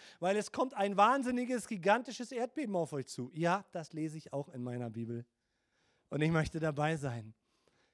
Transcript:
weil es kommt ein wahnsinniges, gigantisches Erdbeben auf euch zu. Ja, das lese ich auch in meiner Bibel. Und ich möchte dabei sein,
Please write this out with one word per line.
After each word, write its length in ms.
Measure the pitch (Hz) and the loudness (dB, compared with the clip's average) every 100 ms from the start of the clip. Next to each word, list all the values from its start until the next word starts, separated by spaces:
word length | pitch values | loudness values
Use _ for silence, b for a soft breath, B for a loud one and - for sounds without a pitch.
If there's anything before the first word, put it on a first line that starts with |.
| B B | B B
weil 180 | 175 208 | 0 0
es 140 | 196 | 0
kommt 240 | - 254 208 | -2 -2 0
ein 200 | 202 196 | 2 6
wahnsinniges, 720 | 214 277 247 247 247 247 - | 6 6 2 0 0 -2 -4
gigantisches 640 | 208 180 226 254 240 233 | 0 4 4 2 -8 -8
Erdbeben 440 | 247 247 - 240 180 | -4 -4 -2 -2 0
auf 180 | 151 | 0
euch 140 | 143 127 | -2 -6
zu. 240 | - 120 | -6 -6
Ja, 320 | 156 170 196 - | 0 2 2 -2
das 220 | 180 151 | -10 -8
lese 240 | 156 156 156 | -6 -6 -6
ich 140 | - | -8
auch 180 | 139 143 | -6 -6
in 120 | 127 | -8
meiner 300 | 123 123 120 | -6 -6 -6
Bibel. 340 | 113 113 117 117 _ _ _ _ _ _ _ _ | -6 -6 -8 -10 _ _ _ _ _ _ _ _
Und 120 | 143 | 0
ich 80 | 156 | 2
möchte 300 | 165 156 160 | 4 2 0
dabei 380 | 156 143 151 160 | -2 2 0 0
sein, 360 | 135 117 110 - _ _ _ _ _ | -4 -6 -10 -18 _ _ _ _ _